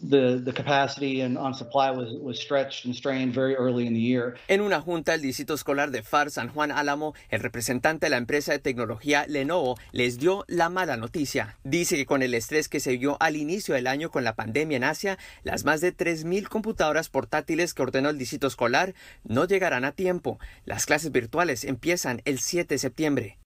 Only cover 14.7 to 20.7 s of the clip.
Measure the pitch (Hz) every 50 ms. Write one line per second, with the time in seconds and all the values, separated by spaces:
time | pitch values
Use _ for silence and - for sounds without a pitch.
14.7 | 151 123 123 139 156 - - 196 190 185 - - - - - - - - - 135
15.7 | 156 156 160 180 - - 165 165 170 156 156 165 180 202 202 - - 220 202 220
16.7 | - - 175 156 147 156 165 - - 139 117 110 - 151 151 - 165 156 175 170
17.7 | - - 139 123 - 135 135 147 151 143 127 110 - 123 143 135 - - 123 117
18.7 | 123 147 175 196 185 - - - - - - - 107 123 165 185 196 190 185 170
19.7 | 143 123 123 139 - - 190 185 180 175 - 135 113 - - - - - - -